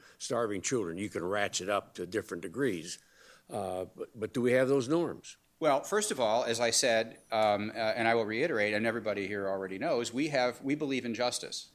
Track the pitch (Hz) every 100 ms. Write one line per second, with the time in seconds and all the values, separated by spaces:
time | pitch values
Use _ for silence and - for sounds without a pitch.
0 | - - - 120 117 101 - 127 90 82
1 | 101 - 87 101 101 - 92 101 - -
2 | 87 104 - 87 92 90 139 87 82 -
3 | _ _ - - _ 117 95 92 90 -
4 | 90 113 107 127 120 127 131 139 120 165
5 | 156 78 - - _ _ 156 139 - 208
6 | 208 139 113 113 120 117 120 - 131 113
7 | 113 - _ 110 107 104 107 117 110 117
8 | 113 117 107 110 165 123 104 107 113 113
9 | 107 101 98 104 98 95 95 95 151 131
10 | 117 117 156 143 123 120 135 147 151 131
11 | 117 110 123 - - - -